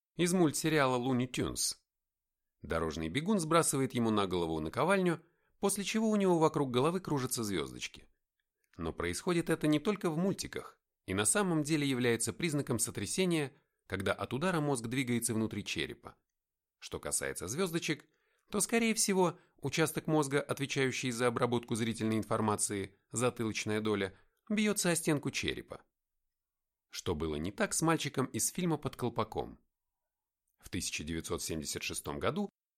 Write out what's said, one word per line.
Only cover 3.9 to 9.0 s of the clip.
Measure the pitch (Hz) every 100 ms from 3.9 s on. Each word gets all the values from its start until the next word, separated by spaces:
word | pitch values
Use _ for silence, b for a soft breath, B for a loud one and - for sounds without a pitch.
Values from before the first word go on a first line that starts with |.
ему | 123 113
на | 107 98
голову | 90 82 80
наковальню, | 78 - 156 196 180 165 b b b b
после | 202 196
чего | 190 220 220
у | 214
него | 190 170
вокруг | 156 156 139
головы | 120 147 180
кружатся | - 147 127 -
звёздочки. | 107 92 67 62 - - - _ _ _ _ _ _ -
Но | 82
происходит | -